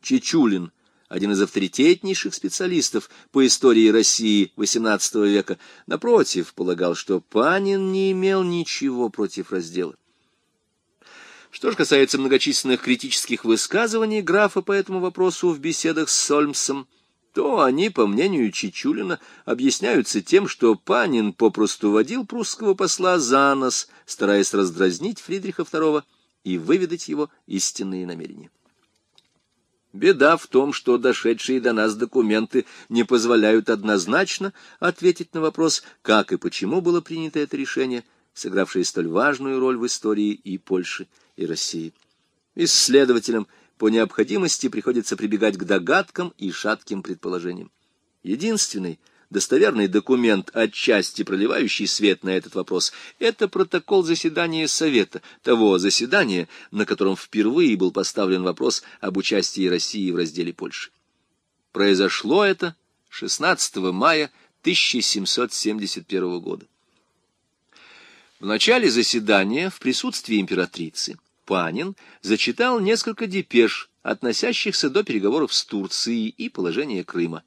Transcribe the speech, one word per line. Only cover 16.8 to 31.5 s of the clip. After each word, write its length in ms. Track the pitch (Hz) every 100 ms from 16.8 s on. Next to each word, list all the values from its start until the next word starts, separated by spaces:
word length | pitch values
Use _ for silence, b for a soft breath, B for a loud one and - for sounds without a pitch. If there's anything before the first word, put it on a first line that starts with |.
| 127 _ _ _ _
то 300 | - 294 226
они, 280 | 135 139 208
по 180 | 175 107
мнению 440 | 101 190 175 110
Чичулина, 680 | - 101 - 135 165 196 87 B B -
объясняются 760 | 120 135 - 202 202 107 107
тем, 280 | - 180 202
что 260 | - 117 107
Панин 560 | - 120 175 123 107
попросту 600 | - 113 98 107 - 104
водил 340 | 107 120 247 214
прусского 480 | 233 208 - 220
посла 460 | 185 190 - 185 180
за 360 | 123 135 139 135
нос, 320 | 131 - - b -
стараясь 480 | - 101 101 95
раздразнить 680 | 101 95 82 95 87 190 208
Фридриха 420 | - 190 190 -
второго 400 | 160 160 160 151 - _ _ _
и 140 | 95 90
выведать 500 | 165 175 180 170 -
его 220 | 147 147 _ -
истинные 580 | 98 - - 98 92 90
намерения. 460 | 85 80 - 78 _ _ _ _ _ _ _ _ _ _ _ _ _ _
Беда 420 | 98 165 165 143 165
в 120 | -
том, 260 | 127 143
что 240 | 135 123 120
дошедшие 640 | 123 113 117 113 -